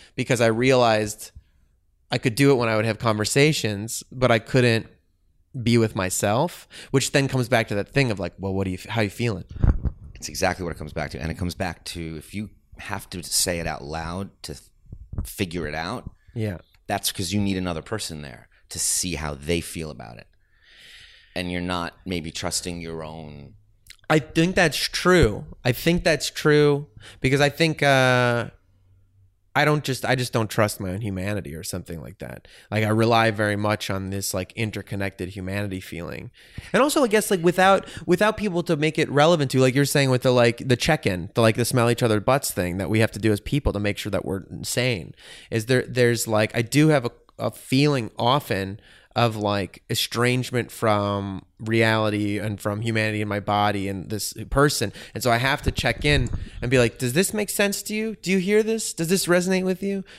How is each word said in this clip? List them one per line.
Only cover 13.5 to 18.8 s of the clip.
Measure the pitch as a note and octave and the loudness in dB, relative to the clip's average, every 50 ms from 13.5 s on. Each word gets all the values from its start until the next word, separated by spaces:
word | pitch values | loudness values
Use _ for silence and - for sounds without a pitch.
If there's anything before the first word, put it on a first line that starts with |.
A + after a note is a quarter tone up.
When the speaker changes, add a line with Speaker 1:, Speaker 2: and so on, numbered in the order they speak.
| F2 E2+ | -2 -2
Speaker 2:
it | E2 | -4
out | D#2+ D2+ - | -6 -6 -8
loud | C2 D2 D#2 E2 D#2+ E2 F2 F#2+ G2 F2+ - _ | -8 -8 -8 -8 -6 -6 -8 -8 -8 -10 -12 _
to | - - D2+ | -14 -14 -14
th-, | - - _ _ _ _ - - - - - - - - | -14 -16 _ _ _ _ -18 -18 -18 -16 -10 -8 -8 -8
figure | - - - G2+ E2+ E2 F2 D#2 | -8 -6 -6 -6 -6 -4 -6 -6
it | D2 D2 | -6 -6
out, | D#2 D#2+ F#2 A#2+ G#2+ - - - _ _ - - | -6 -6 -6 -8 -8 -10 -14 -18 _ _ -12 -8
Speaker 1:
Yeah. | A#2+ A2 G#2 F2+ - - _ _ _ _ | -6 -6 -6 -6 -8 -14 _ _ _ _
Speaker 2:
that's | - G2+ G2 - - | -6 -6 -4 -4 -4
'cause | - - F#2+ E2 G2+ | -4 -4 -4 -2 -2
you | G#2 | 0
need | G2+ G2 F#2+ F#2 | 0 0 0 -2
another | F#2 F2+ E2+ D#2+ | -2 -4 -4 -6
person | D2+ - A2+ G#2 - - E2 D2+ | -6 -8 -8 -8 -6 -8 -10 -12
there | D2 C2+ A#1+ - - _ _ _ _ _ | -14 -16 -16 -20 -20 _ _ _ _ _
to | - | -8
see | F2 | -4